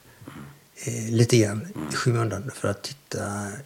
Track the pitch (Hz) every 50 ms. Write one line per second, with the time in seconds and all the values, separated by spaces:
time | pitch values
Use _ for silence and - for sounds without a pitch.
0 | - - - _ - - - 73 71 - - - _ _ _ - - 120 120 117
1 | 110 113 113 113 120 120 123 113 107 101 107 107 - 180 - - 78 - - -
2 | - 131 117 117 113 110 95 98 135 127 - - - 104 98 - - - - -
3 | _ _ - 107 98 101 101 101 101 98 104 - -